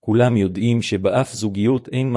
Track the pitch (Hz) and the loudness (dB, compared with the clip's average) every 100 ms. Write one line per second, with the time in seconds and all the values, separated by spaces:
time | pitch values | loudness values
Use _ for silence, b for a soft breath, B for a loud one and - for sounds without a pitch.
0 | - 110 123 120 95 90 113 117 - 101 | 0 2 4 4 0 0 0 0 0 -2
1 | 95 107 131 - 110 98 107 127 120 127 | 0 0 -2 -4 -6 0 0 0 -2 -4
2 | 131 | 0